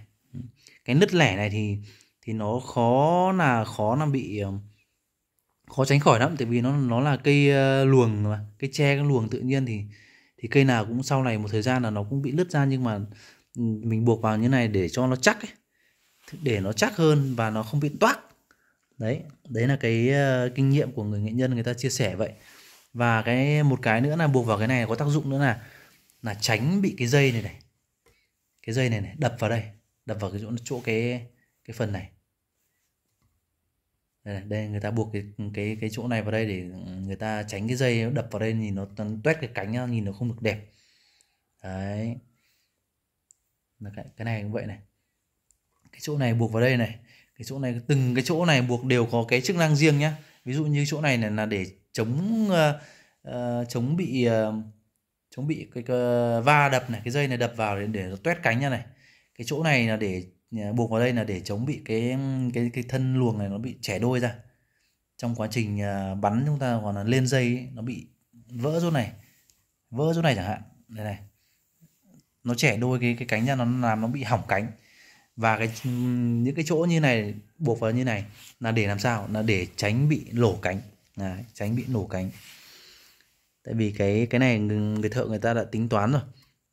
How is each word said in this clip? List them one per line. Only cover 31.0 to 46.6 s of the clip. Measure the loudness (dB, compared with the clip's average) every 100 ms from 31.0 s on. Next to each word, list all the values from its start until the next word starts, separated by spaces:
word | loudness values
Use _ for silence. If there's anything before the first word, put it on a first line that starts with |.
| -2 -6 -10 _ _ _ -18
cái |
phần | -6 -4
này. | -4 -10 _ _ _ _ _ _ _ _ _ _ _ _ _ _ _ _ _ _ _ _ _
Đây | -10 -10
này, | -6
đây | -6 -4
người | -4
ta | -2
buộc | -2 -2
cái, | -6 -10 -10 -8
cái, | -6 -6 -4
cái | -6
chỗ | -6 -4
này | -2
vào | -2
đây | -2 -2
để | -4 -8 -12 -12 -10 -8
người | -6
ta | -4 -4
tránh | -6 -6 -4
cái | 0
dây | 2 2 0
đập | -2 -4
vào | -4
đây, | -2
nhìn | -2 -4 -6
nó | -8 -8 -8 -2
toét | -2 -2
cái | -4
cánh | -8 -6
ra, | -4 -2
nhìn | -4 -4
nó |
không | -4 -6
được | -2
đẹp. | -2 -4 -10 _ _ _ _ _ _ _ _ _
Đấy. | -10 -8 -6 -6 -6 -8 -14 _ _ _ _ _ _ _ _ _ _ _ _ _ _ _
Là | -16 -14
cái, | -16 -8
cái | -4
này | -4
cũng | -4
vậy | -6 -8
này. | -12 -18 _ _ _ _ _ _ _ _ _ _
Cái | -14
chỗ | -6 0
này | 2
buộc | 2 2
vào | 4